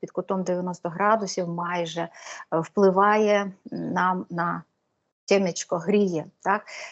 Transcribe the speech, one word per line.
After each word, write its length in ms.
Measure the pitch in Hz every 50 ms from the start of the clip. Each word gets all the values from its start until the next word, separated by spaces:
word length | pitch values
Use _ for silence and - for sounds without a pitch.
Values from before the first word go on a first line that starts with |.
під 100 | - -
кутом 320 | - - 185 - 196 190 180
дев'яносто 460 | 180 180 180 180 180 175 - - 175
градусів 600 | 160 180 202 208 220 220 202 185 - 190 180 170
майже, 520 | 170 170 170 170 180 175 170 165 160 170
е, 100 | 170 170 - - - - - - - - 160 160
впливає 920 | 165 - - 208 196 190 180 190 202 208 214 214 214 208 208 202 202 196 190 - - -
нам 560 | - 170 165 160 180 185 180 185 185 185 - -
на 320 | 170 170 170 175 170 170 - _ _ _ _ _ _ _ _ _ _ _ _
темечко, 520 | - 196 196 196 175 160 - - - 180 175
гріє, 480 | 165 175 202 208 202 185 175 156 - - - _ -
так? 220 | 180 196 208 - - - - - -